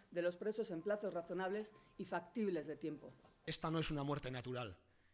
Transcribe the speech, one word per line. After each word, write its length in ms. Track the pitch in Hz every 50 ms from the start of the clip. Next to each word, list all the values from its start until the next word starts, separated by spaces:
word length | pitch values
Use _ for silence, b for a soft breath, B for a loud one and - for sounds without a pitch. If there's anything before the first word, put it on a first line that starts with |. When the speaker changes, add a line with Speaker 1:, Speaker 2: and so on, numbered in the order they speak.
| B B
Speaker 1:
de 100 | 165 175
los 160 | 170 175 175
presos 340 | - 196 214 214 233 214 -
en 120 | 170 165
plazos 320 | 165 202 208 208 214 190 165
razonables 580 | 170 165 - 180 180 190 185 202 214 214 - B B B B B
y 80 | - 190
factibles 600 | - 185 175 180 - - 240 214 196 175 156 143
de 100 | 156 147
tiempo. 380 | - 165 156 151 139 - - - - - - - - -
Speaker 2:
Esta 240 | 160 156 - - 160
no 80 | 160 160
es 120 | 151 -
una 120 | 156 143
muerte 280 | 139 143 143 131 - 127
natural, 460 | 131 123 117 127 127 123 123 101 90 - b b b b b b